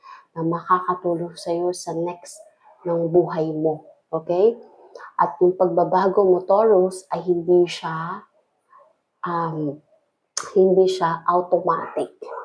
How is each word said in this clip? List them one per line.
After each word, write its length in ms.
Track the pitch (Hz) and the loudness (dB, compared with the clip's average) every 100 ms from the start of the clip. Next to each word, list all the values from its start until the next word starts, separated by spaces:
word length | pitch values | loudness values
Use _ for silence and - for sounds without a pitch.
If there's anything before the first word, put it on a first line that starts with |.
| - - _ 165 | -20 -20 _ -6
na 40 | |
makakatulong 880 | 165 165 165 185 190 180 175 165 170 | -4 -4 -2 -2 0 -4 -4 -4 -6
sa'yo 400 | - 180 170 175 | -10 -6 -4 -4
sa 220 | 180 - 165 | -4 -8 -6
next 420 | 175 - - - - _ _ _ 175 | -6 -8 -16 -20 -20 _ _ _ -4
ng 220 | 170 170 | -2 2
buhay 420 | 175 165 170 160 | 2 2 -2 -4
mo. 380 | 156 156 156 - _ _ | -2 -2 -4 -10 _ _
Okay? 480 | 165 160 175 220 233 - - - - - - | -6 -2 2 2 2 -8 -20 -20 -20 -8 -2
At 180 | 170 - | -2 2
yung 160 | 180 185 | 2 2
pagbabago 640 | 180 170 170 185 190 190 | 0 2 0 2 2 2
mo, 160 | 196 180 - | 4 2 2
Taurus, 580 | 196 226 196 185 185 - | 4 4 4 2 -2 -10
ay 160 | 170 175 | -6 -2
hindi 400 | 175 170 180 175 | -2 2 2 2
siya, 560 | - 170 160 170 196 - _ _ _ _ _ _ _ _ _ 180 | -2 -8 -8 -8 -12 -16 _ _ _ _ _ _ _ _ _ -6
um, 500 | 170 165 156 151 147 _ _ _ _ _ - - | -4 -4 -4 -6 -6 _ _ _ _ _ -12 0
hindi 320 | 190 190 185 185 | 4 6 6 4
siya 400 | 185 165 165 - | 2 -2 -2 0
automatic. 960 | 175 180 170 170 165 - - - _ - - | 0 2 0 0 -2 -4 -6 -8 _ -16 -14